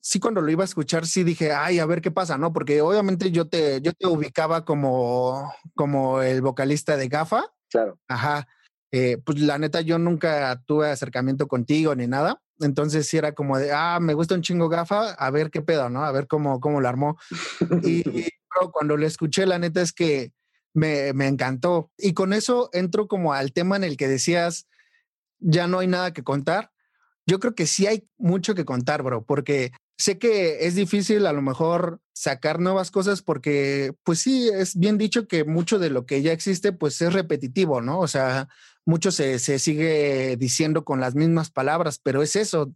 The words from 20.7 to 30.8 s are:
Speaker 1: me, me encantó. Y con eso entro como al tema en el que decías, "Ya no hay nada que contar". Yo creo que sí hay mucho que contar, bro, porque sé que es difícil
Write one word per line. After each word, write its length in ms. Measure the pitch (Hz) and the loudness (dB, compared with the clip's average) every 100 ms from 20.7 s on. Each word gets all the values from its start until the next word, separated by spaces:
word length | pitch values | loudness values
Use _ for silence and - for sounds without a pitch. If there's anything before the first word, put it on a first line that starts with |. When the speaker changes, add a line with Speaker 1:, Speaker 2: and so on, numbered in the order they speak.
Speaker 1:
me, 380 | 156 156 147 139 | 0 2 0 -2
me 140 | 135 139 | 0 0
encantó. 640 | 135 127 131 175 175 160 _ | 0 -2 0 0 0 -2 _
Y 160 | 202 | -2
con 180 | 170 190 | 0 0
eso 380 | 208 208 247 247 | 0 0 0 0
entro 360 | 180 185 190 214 | -2 -2 -2 -2
como 240 | 196 165 | -2 0
al 180 | 139 139 | 0 -2
tema 240 | 175 175 196 | -2 0 0
en 80 | |
el 140 | 185 139 | -2 -2
que 100 | 139 | 0
decías, 600 | 135 147 175 170 165 - _ _ _ _ _ _ _ | 0 2 2 0 -4 -14 _ _ _ _ _ _ _
"Ya 280 | 180 160 175 | 2 2 2
no 120 | 185 | 0
hay 80 | 185 | 0
nada 260 | 180 180 | 0 -2
que 100 | 165 | -6
contar". 480 | 131 143 143 180 226 _ _ _ _ _ - | -4 -2 0 -2 -4 _ _ _ _ _ 0
Yo 120 | 190 | 0
creo 160 | 247 226 | 0 -2
que 120 | 165 | -2
sí 200 | - 196 | 2 0
hay 200 | 220 - _ | 0 -4 _
mucho 380 | 196 185 175 196 | 0 0 0 -4
que 100 | 139 | -2
contar, 380 | 127 123 151 | -2 -2 -2
bro, 220 | 131 123 110 | -2 -4 -2
porque 460 | 143 131 143 123 - _ _ | -2 0 0 -2 -8 _ _
sé 180 | - 190 | -2 2
que 480 | 240 208 175 151 170 | 2 2 2 0 -2
es 80 | |
difícil 500 | 175 | 0